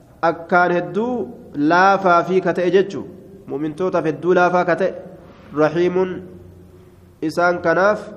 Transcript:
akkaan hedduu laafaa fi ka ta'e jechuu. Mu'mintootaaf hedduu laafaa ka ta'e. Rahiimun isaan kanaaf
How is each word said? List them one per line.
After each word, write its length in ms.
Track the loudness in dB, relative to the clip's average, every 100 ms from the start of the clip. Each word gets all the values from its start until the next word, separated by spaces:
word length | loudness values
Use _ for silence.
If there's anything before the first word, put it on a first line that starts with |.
| -20 -4
akkaan 480 | -2 -2 0 2 2
hedduu 560 | 0 -2 -4 -4 -4 -8 -12 -12
laafaa 680 | -2 2 4 4 4 4 2
fi 160 | 2 0
ka 120 | 0
ta'e 160 | -2 2
jechuu. 340 | 2 0 -4 -12 -16 -20 -20 -12
Mu'mintootaaf 540 | -6 -6 -4 -2 0 -2
hedduu 280 | -2 0 2
laafaa 260 | 4 2
ka 120 | 0 0
ta'e. 180 | -2 -4 -14 -20 -20 -20 -10
Rahiimun 560 | -2 0 2 0 0 -2 -4 -12 -20 -20 -20 -20 -20 -20 -20 -20 -8
isaan 360 | -6 0 0 2
kanaaf 380 | 0 2 2 0 -6